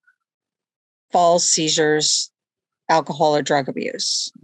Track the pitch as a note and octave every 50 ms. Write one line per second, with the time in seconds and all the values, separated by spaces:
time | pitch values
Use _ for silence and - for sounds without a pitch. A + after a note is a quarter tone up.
0 | _ _ _ _ _ _ _ _ _ _ _ _ _ _ _ _ _ _ _ _
1 | _ _ - F#3+ F3 E3+ E3+ F3 E3+ - - - D#3+ D#3 D3+ D#3+ D#3 D3+ D3+ D3+
2 | D3+ D3+ - - - - _ _ _ _ _ _ _ _ _ _ _ - E3 D#3+
3 | D3+ - E3+ C#3+ E3 D#3 D3+ D3 C#3 - D3+ C#3+ C3+ - - - A2+ - - -
4 | - - - - - - - -